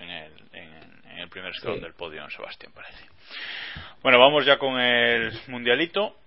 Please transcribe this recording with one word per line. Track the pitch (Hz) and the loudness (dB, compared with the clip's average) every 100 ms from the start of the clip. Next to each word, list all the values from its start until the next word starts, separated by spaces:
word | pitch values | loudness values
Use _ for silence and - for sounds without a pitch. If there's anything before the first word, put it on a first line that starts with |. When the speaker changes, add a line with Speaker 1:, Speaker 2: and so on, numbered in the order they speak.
Speaker 1:
en | 87 | -12
el, | 85 78 80 - | -14 -14 -20 -20
en, | - 85 78 85 82 - | -20 -20 -20 -20 -20 -20
en | - | -16
el | 87 | -14
primer | 92 92 | -12 -12
escalón | 87 92 82 | -10 -8 -8
Speaker 2:
Sí. | |
Speaker 1:
del | 82 - | -10 -12
podio, | 85 78 | -12 -12
en | 76 | -14
Sebastián, | - - - - - | -14 -14 -16 -18 -20
parece. | - - - - - - - - - - - - | -20 -20 -20 -20 -18 -14 -12 -12 -12 -14 -16 -4
Bueno, | 131 123 | 6 8
vamos | 131 147 135 | 8 8 4
ya | 139 | 4
con | 135 127 | 2 0
el | 123 120 120 117 113 113 - | 2 4 4 2 0 -6 -12
mundialito. | 123 120 127 170 196 208 - | -4 0 2 0 -2 -4 -6